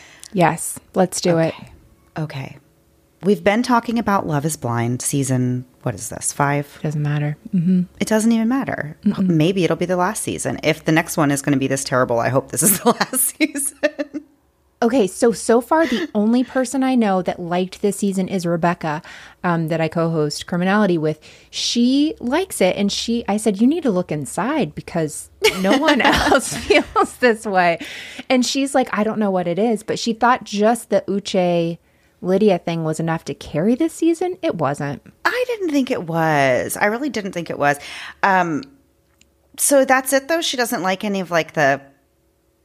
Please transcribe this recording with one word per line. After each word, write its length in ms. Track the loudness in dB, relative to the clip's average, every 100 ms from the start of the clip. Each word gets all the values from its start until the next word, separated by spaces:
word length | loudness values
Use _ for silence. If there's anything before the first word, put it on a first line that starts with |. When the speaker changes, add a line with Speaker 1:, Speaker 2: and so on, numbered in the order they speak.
| -20 -20 -6
Speaker 1:
Yes, 480 | 0 2 0 -6 -12 -6 0
let's 260 | 0 0
do 160 | 0 2
it. 160 | 0
Speaker 2:
Okay. 160 | -4 -14 -20 _ _ _ -10
Okay. 400 | -8 -8 -12 -14 _ _ _ _ _ _
We've 220 | 0 2
been 200 | 2 0
talking 360 | 2 0 0 -2
about 280 | 0 0 0
Love 160 | -2 -2
is 120 | -4
Blind 440 | -4 -2 -2 -2
season, 640 | -2 -2 0 0 0 -2 -6 _
what 120 | -8 -8
is 140 | -10
this, 240 | -8 -8
five? 440 | -2 0 0 -4 -8
Speaker 1:
Doesn't 180 | -6 -4
matter. 360 | -2 -2 -2 -6 -4 -2
Mm-hmm. 280 | 2 2 0 -6
Speaker 2:
It 60 | -2
doesn't 240 | 2 2
even 160 | 2 2
matter. 480 | 0 -2 -6 -8 -2
Speaker 1:
Mm-mm. 240 | -2 2 2
Speaker 2:
Maybe 360 | 4 4 2
it'll 140 | 0 0
be 80 | 0
the 100 | 0
last 280 | 0 -2
season. 360 | -6 -4 -6 -2
If 220 | 0 0 2
the 60 |
next 240 | 2 2 0
one 140 | 2
is 100 | 2
gonna 140 | 0 0
be 100 | 0
this 160 | -2 0
terrible, 340 | 0 2 2
I 80 | 2
hope 220 | 0 0
this 120 | 0
is 160 | 2 2
<laughs> 20 |
the 80 | 2
last 480 | 2 -2 -2 -4 -2
season. 880 | -2 -2 -8 -2 -4 -2 -8 -10 -14 _ _ _ _ _
Speaker 1:
Okay, 260 | 0 2 0
so, 240 | 2 0
so 300 | 2 2 2
far, 260 | 4 2 2
the 220 | 0 -2
<laughs> 40 | 0
only 280 | 2 2
person 400 | 0 -2 -2 0
I 120 | 0 2
know 260 | 2 2
that 180 | 0 -4
liked 420 | -4 -2 -2 -2
this 140 | -4 0
season 320 | -2 -2 -2
is 180 | -2 -2
Rebecca, 560 | 0 0 0 -4 -6 -10 -18 -20 -6
um, 280 | -2 0 0
that 100 | -2
I 80 | -2
co-host 580 | 0 0 0 -2 -4 -6
Criminality 520 | -2 2 2 2 2
with. 240 | 0 -4 -10 -20 -14
She 640 | -8 -4 2 2 4 2 -2
likes 400 | -2 -2 -2 0
it, 160 | 0 2
and 160 | -2
she, 320 | -2 -2 -4 -2
I 80 | -2
said, 240 | 0 2
"You 60 | 2
need 160 | 2
to 60 | 0
look 200 | 0 -2
inside 640 | -4 -6 -4 -2 -2 -2 -6
because 540 | -6 -4 -4 -6 -14 _ 0 2
no 160 | 2 4
one 240 | 4 4
<laughs> 0 |
else 520 | 4 2 4 2 2 -6
feels 580 | 2 2 2 0 0 2
this 260 | 2 2 0
way." 320 | 2 2 2 -4 -14 -16 -16 0
And 160 | 0 2
she's 300 | 0 0 0
like, 140 | 0
"I 140 | 0 -2
don't 140 | 0
know 120 | 0
what 160 | 0 0
it 100 | 0
is," 260 | 0 0
but 140 | -2 -4
she 140 | -4
thought 320 | 0 2 2
just 460 | -2 0 2 2 0
the 100 | -2 0
Uche 720 | -4 -2 0 2 2 0 -4 _ _ _ _
Lydia 360 | 0 4 4 2
thing 260 | 0 -4
was 160 | -2 -2
enough 240 | -2 -4 -6
to 80 |
carry 420 | -10 -6 -2 0 2
this 180 | 0
season. 440 | 0 0 0 -2 -4
It 140 | -4 -2
wasn't. 460 | -2 -2 -6 -8 -12 _
Speaker 2:
I 200 | -4 -2 -4
didn't 220 | -4 -2
think 200 | 0 0
it 120 | -2
was. 720 | -2 -2 2 2 2 2 -2 -2
I 100 | -2
really 220 | 0 -4
didn't 220 | -6 -6
think 160 | -8 -8
it 100 | 0
was. 180 | 0 0 -4 -14 -16 -2
Um, 420 | 2 2 2 -2 -6 -14 _ _ _ _ _ _ _ -4
so 280 | 2 4 4
that's 280 | 2 2
it, 140 | 0 0
though? 140 | -2
She 160 | -2 -2
doesn't 240 | -2 -2
like 220 | -2 -2
any 160 | -2 -4
of, 120 | 0
like, 220 | -2 0
the, 280 | 2 2 2 -4 _ _ _ _ _ _ _